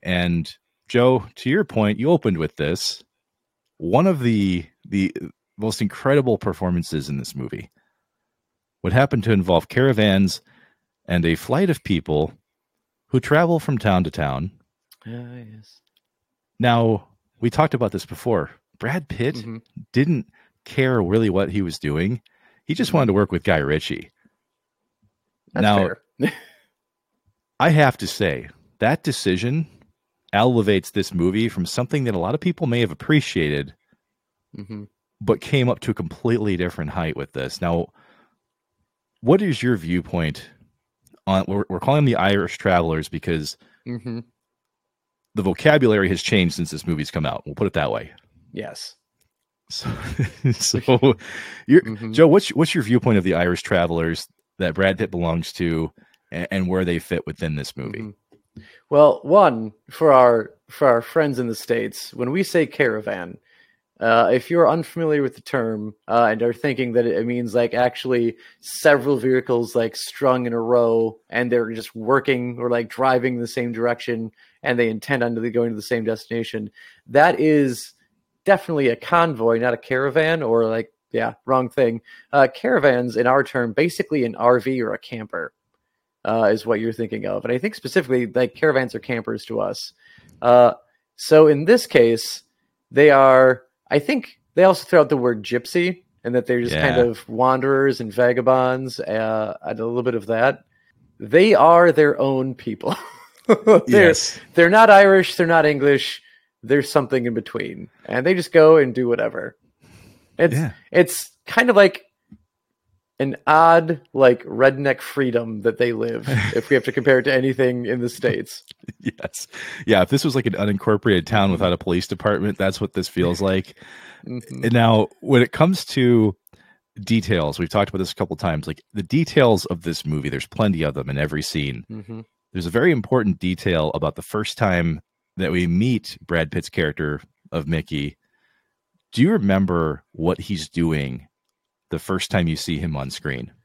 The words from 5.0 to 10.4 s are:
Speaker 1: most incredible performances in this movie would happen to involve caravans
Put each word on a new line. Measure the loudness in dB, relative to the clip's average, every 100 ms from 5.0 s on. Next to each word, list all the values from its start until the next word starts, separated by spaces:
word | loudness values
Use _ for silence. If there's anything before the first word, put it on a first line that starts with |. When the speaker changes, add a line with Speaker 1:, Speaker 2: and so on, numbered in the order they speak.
| -2 -4 -14 -18 _ _
Speaker 1:
most | -8 -4
incredible | -6 -4 0 0 2 -2
performances | -2 -4 -2 -4 -4 -6 -6
in | -8
this | -8
movie | -12 -10 -12 -16 _ _ _ _ _ _ _ _ _ _ _
would | -2
happen | 0 2 0
to | 2
involve | 2 4 2 2
caravans | 0 2 4 2 4 2 -2